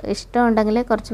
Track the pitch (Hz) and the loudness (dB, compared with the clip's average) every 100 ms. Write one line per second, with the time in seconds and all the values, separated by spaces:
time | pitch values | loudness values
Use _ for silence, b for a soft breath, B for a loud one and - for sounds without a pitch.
0 | - 202 - 240 240 220 214 220 247 220 | -6 -8 -4 0 2 4 2 0 0 -2
1 | - | 0